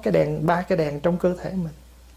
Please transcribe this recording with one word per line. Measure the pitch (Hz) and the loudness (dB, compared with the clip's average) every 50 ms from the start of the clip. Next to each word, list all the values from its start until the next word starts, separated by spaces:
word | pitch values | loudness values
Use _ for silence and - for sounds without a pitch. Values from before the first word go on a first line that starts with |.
cái | - 220 | 0 2
đèn, | 175 160 151 147 151 156 156 | 2 4 2 2 0 0 0
ba | 165 170 175 | 2 2 0
cái | 180 - 190 170 | 0 0 0 0
đèn | 156 147 143 147 | 0 -2 -2 0
trong | 147 170 180 | 0 0 2
cơ | 175 - 180 180 175 | 2 0 0 0 -2
thể | - - | -6 -6
mình. | 190 190 165 156 - - - - - - - - - | -4 -4 -4 -6 -8 -12 -20 -20 -20 -20 -20 -20 -20